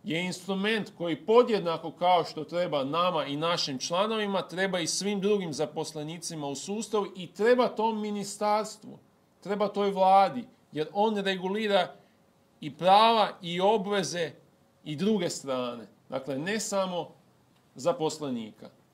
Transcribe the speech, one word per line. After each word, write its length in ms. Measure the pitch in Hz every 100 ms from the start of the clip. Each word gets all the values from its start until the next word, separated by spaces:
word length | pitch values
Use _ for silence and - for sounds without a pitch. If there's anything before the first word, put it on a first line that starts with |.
je 200 | - 160
instrument 680 | 180 165 - 190 202 220 180 -
koji 180 | 170 156
podjednako 720 | - 233 233 202 170 160 165
kao 340 | - 175 180
što 200 | 156 -
treba 400 | 147 170 175 147
nama 400 | 135 156 180 165
i 120 | 139 143
našim 420 | 165 170 156 131
članovima, 640 | - 175 220 220 202 196
treba 380 | - 170 190 180
i 60 | 160
svim 340 | - 190 202
drugim 320 | 196 208 175
zaposlenicima 920 | 135 233 165 151 156 151 170 - 165 143
u 80 |
sustavu 520 | 139 - 208 214 214 196 190
i 100 | 170
treba 420 | - 220 247 233
tom 320 | 247 226 214
ministarstvu, 960 | 214 208 196 - 208 214 208 - - - _ _ _ _
treba 280 | 170 202 202
toj 220 | 202 202
vladi, 540 | 185 190 196 190 131 113 _ _
jer 140 | 143 156
on 240 | 202 220 208
regulira 760 | 190 190 185 208 220 196 170 - _ _ _ _ _ _
i 140 | 151
prava 560 | - 175 196 226 226 185 -
i 180 | 175 175
obveze 680 | 196 220 190 202 151 170 156 - _ _ _ _
i 120 | - 147
druge 340 | 196 214 175
strane. 560 | - 139 127 123 117 104 _ _
Dakle, 300 | 131 - 135
ne 220 | 165 220
samo 480 | 214 196 185 175 151 - _ _ _ _ _
zaposlenika. 960 | 135 143 160 156 151 147 120 107 - - _ _